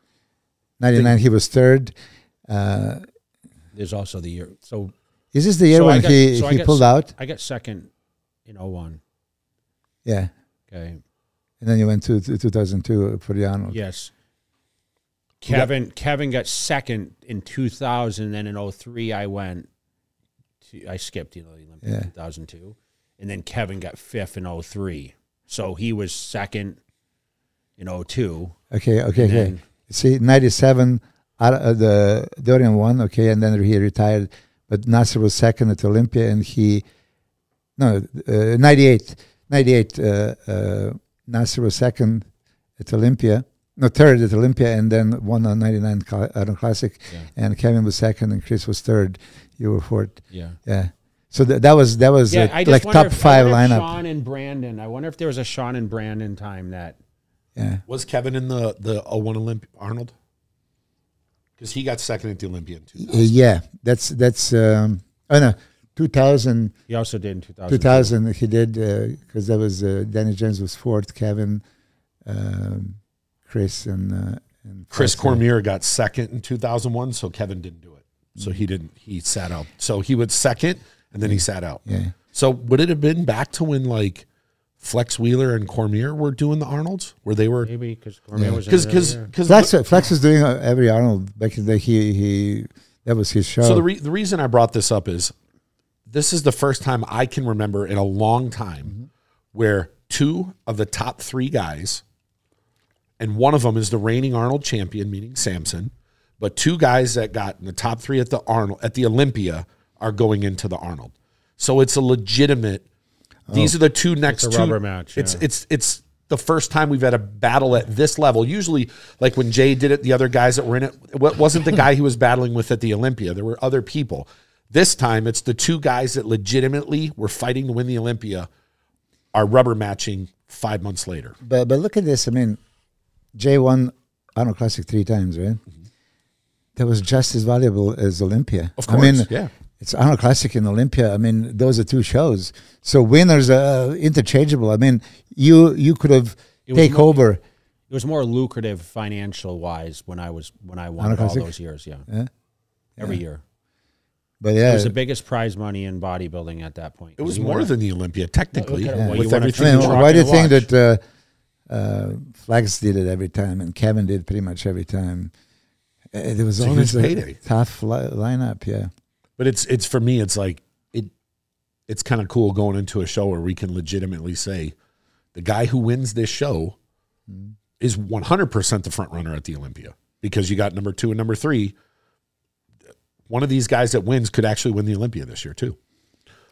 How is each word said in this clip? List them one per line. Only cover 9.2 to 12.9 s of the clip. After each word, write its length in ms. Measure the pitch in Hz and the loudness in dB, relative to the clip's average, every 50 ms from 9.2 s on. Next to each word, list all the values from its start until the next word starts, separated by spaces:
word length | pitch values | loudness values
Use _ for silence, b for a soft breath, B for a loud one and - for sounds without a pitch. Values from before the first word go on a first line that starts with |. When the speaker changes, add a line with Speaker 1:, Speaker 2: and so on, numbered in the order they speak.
| _ _ _ _ _ _ _ _ _ _ _ _ _ _ _ _ _ | _ _ _ _ _ _ _ _ _ _ _ _ _ _ _ _ _
Speaker 1:
Yeah. 240 | 120 110 98 95 90 - _ _ _ _ _ _ _ | -4 -2 -2 -4 -6 -10 _ _ _ _ _ _ _
Speaker 2:
Okay. 160 | 98 87 82 85 85 135 _ _ _ _ _ _ _ _ _ _ _ _ | -18 -16 -16 -16 -16 -18 _ _ _ _ _ _ _ _ _ _ _ _
Speaker 1:
And 100 | 113 110 | -2 0
then 80 | 113 110 | 2 2
you 80 | 107 | 2
went 160 | 107 107 104 - | 2 0 0 0
to, 160 | - 117 104 | 0 0 -2
to 160 | 87 135 - | -2 -4 -4
two 120 | - - 113 | -4 -2 -2
thousand 320 | 95 110 104 92 98 95 - | 0 0 -2 -2 -2 -4 -4
two 320 | - | -2